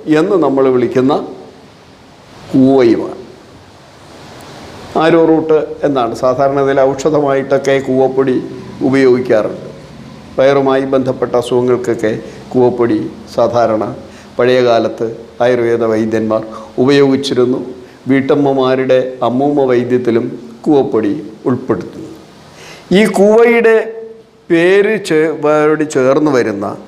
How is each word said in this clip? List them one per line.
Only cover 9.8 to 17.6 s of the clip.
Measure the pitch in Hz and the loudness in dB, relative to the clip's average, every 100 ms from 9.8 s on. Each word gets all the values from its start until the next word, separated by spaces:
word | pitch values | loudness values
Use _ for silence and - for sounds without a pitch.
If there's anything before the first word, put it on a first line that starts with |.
| - - - - - - | -20 -20 -20 -20 -10 0
വയറുമായി | 135 139 135 131 | 2 2 2 0
ബന്ധപ്പെട്ട | 135 135 127 127 120 123 | 0 0 -2 -4 -2 -2
അസുഖങ്ങൾക്കൊക്കെ | - 123 123 120 - 113 107 117 - - - | 0 0 2 0 -2 -2 -2 -4 -8 -18 -4
കൂവപ്പൊടി | 127 123 120 117 107 82 - - | 2 2 2 0 0 -4 -10 -8
സാധാരണ | 120 117 120 113 107 104 131 - - - - | -2 0 0 0 0 -4 -8 -16 -20 -10 -2
പഴയ | 123 127 | 2 2
കാലത്ത് | 123 113 110 - 113 113 - - | 2 2 0 -4 -8 -8 -14 -4
ആയുർവേദ | 120 123 117 117 | 0 0 0 0
വൈദ്യന്മാർ | 113 110 110 113 110 110 - - - - | 0 -2 -2 -2 -2 -2 -4 -12 -10 -2
ഉപയോഗിച്ചിരുന്നു. | 127 143 139 131 - 123 123 131 | 2 4 2 2 -2 0 0 -2